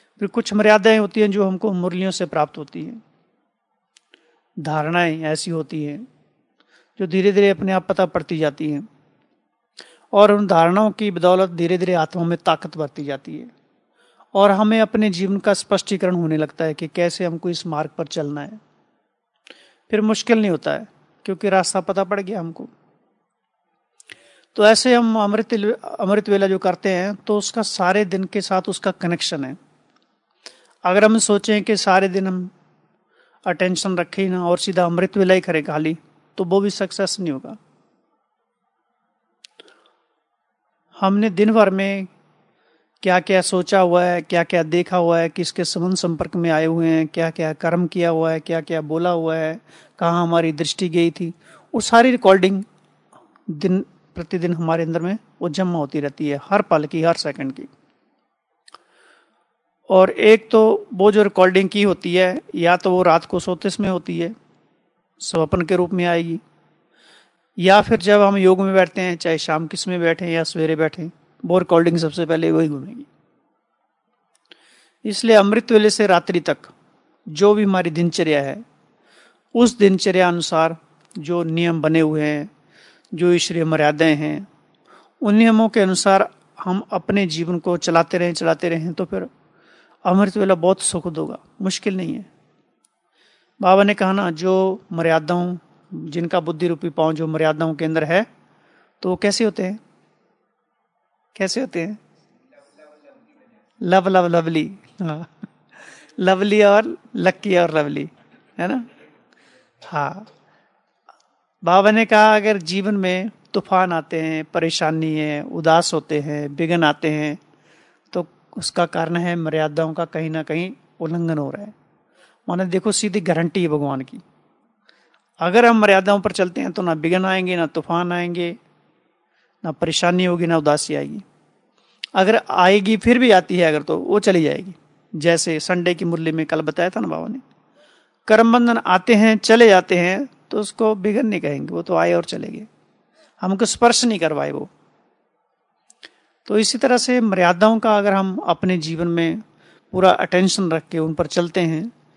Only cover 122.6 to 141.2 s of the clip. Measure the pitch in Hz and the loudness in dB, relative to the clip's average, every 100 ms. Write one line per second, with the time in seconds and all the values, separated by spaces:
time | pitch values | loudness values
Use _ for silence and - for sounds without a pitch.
122.6 | 185 185 214 - 214 202 170 160 170 190 | -4 -4 -2 -4 -4 -4 -2 -2 -2 -2
123.6 | 165 151 143 135 127 - - _ _ _ | -2 -2 -4 -6 -10 -18 -20 _ _ _
124.6 | _ _ _ _ _ _ _ - 170 220 | _ _ _ _ _ _ _ -6 0 4
125.6 | 240 226 208 190 190 202 196 196 185 175 | 6 6 6 4 4 2 0 -2 -4 -4
126.6 | 180 - 180 160 165 185 190 190 185 175 | -8 -4 -4 -2 -2 0 0 -2 -2 -2
127.6 | 156 160 - 170 180 175 175 175 170 - | -4 -4 -4 -4 -2 -4 -6 -6 -8 -10
128.6 | _ _ _ _ _ _ _ _ _ _ | _ _ _ _ _ _ _ _ _ _
129.6 | 165 147 165 156 175 180 180 170 170 160 | -12 -6 -4 -2 0 2 0 0 0 0
130.6 | 147 147 - 143 143 147 - _ _ _ | 2 0 -2 -6 -8 -12 -18 _ _ _
131.6 | _ _ _ _ - 190 190 226 - - | _ _ _ _ -6 0 2 2 0 2
132.6 | 180 208 196 220 226 247 247 190 170 180 | 4 4 2 0 2 4 6 6 4 0
133.6 | 165 151 - 175 - 208 208 180 147 143 | 2 0 -2 -4 0 0 2 2 2 -2
134.6 | 190 - _ _ _ 156 170 165 180 156 | -10 -18 _ _ _ -4 0 0 0 -4
135.6 | - 180 175 170 175 160 160 160 156 160 | -4 -2 -2 -2 -4 -4 -4 -4 -4 -4
136.6 | 156 156 175 - - 156 190 254 - _ | -4 -4 -4 -4 -6 -8 -8 -12 -16 _
137.6 | _ _ _ _ _ _ - 214 233 240 | _ _ _ _ _ _ 2 4 6 4
138.6 | 240 226 - 185 247 214 220 220 - 226 | 2 0 0 0 4 6 6 4 4 8
139.6 | 233 185 180 180 175 196 277 _ - 214 | 8 8 4 0 0 -2 -6 _ -8 -6
140.6 | 202 - 220 208 202 214 | -6 -2 -2 0 -2 -2